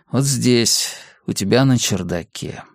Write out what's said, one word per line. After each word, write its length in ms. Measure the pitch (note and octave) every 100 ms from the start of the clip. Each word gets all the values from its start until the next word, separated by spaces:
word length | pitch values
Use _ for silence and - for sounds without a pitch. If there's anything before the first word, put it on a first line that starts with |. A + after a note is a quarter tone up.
| _
Вот 140 | A#2+ C#3
здесь, 640 | B2+ A#2+ A#2+ A2 - - - - _ -
у 40 |
тебя 320 | - G2 A#2+
на 140 | C3+ A#2+
чердаке. 880 | - G2+ F2 F2 - - D2+ - -